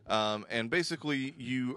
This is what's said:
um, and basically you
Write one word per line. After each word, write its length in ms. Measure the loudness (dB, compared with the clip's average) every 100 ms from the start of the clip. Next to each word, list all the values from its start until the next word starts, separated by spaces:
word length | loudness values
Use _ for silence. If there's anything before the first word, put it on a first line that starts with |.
| 0
um, 400 | 2 4 0 -2
and 220 | -2 2
basically 640 | 2 0 -2 -2 0 -2 -6
you 360 | -4 -2 -2